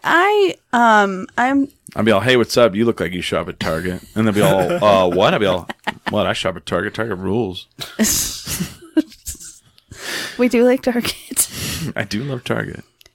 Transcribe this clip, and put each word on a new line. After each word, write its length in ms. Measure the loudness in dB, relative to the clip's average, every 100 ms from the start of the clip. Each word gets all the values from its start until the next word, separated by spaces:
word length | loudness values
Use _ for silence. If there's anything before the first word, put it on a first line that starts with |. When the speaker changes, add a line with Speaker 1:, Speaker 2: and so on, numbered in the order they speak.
Speaker 1:
I, 540 | 0 2 2 2 2 -2 -2
um, 560 | 2 6 6 4 -2 -8 -2
I'm 300 | 0 0 -2 _ -12
Speaker 2:
I'll 100 | 0 2
be 60 |
all, 100 | 4
"Hey, 160 | 4 4
what's 180 | 4 4
up? 180 | 4
You 120 | 4 0
look 160 | 0
like 100 | -4
you 100 | -4
shop 280 | -4 -4 -4
at 100 | -6
Target." 420 | -4 -2 -4 -8 -8 0
And 100 | 0
they'll 80 |
be 80 | 4
all, 420 | 4 4 2 2
Speaker 1:
<laughs> 0 |
Speaker 2:
"Uh, 260 | 4 4 4
what?" 200 | 4 2
I'll 80 | 4
be 40 | 2
all, 220 | 0 -4 -10 -10 -8 -4
"What? 160 | 0 0
I 60 |
shop 240 | -2 -4 -6
at 100 | -4
Target. 280 | -4 -4
Target 240 | -6 -6 -4
rules." 500 | -2 -2 -4 -8 -16 -18 -14 -4
Speaker 1:
<laughs> 680 | -2 -2 -4 -10 -10 -8 -8 -10 -4 -4 -4 -14 -16 -16 -18 -20 _ _ _ -16 -12 -10 -10 -2
We 120 | 2
do 140 | 4 4
like 160 | 2
Target. 680 | 0 -2 -4 -10 -8 -6 -6 -6 -8
Speaker 2:
<laughs> 220 | -6 -6 -6
I 80 |
do 200 | -6 -6
love 200 | -6 -8
Target. 400 | -6 -6 -6 -10 -18 _ _